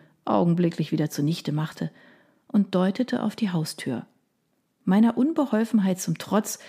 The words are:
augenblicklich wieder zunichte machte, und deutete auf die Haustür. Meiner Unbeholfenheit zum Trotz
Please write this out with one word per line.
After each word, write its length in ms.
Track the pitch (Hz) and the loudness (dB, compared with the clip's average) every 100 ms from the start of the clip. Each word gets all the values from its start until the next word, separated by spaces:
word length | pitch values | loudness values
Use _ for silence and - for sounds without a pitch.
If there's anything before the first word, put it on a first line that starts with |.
| - _ | -12 _
augenblicklich 640 | - 202 175 170 170 - 160 | -2 2 2 4 2 0 -2
wieder 200 | 156 151 | 0 -2
zunichte 420 | - 147 170 - | 0 -2 -2 -4
machte, 380 | 147 156 - 165 - - - _ _ _ | -4 -4 -6 -8 -8 -20 -20 _ _ _
und 260 | 214 190 | 0 2
deutete 480 | 185 185 202 254 247 | 2 2 0 -2 -2
auf 140 | 214 - | -4 -4
die 140 | 208 | -2
Haustür. 560 | 175 156 - - 123 - _ _ _ _ _ _ _ - | -2 -4 -6 -6 -6 -8 _ _ _ _ _ _ _ 2
Meiner 320 | 190 226 226 | 4 4 4
Unbeholfenheit 840 | 262 330 277 214 226 226 190 185 | 0 2 0 0 2 2 2 0
zum 160 | - 160 | -2 -6
Trotz 420 | - 196 214 - | 0 -2 -2 -10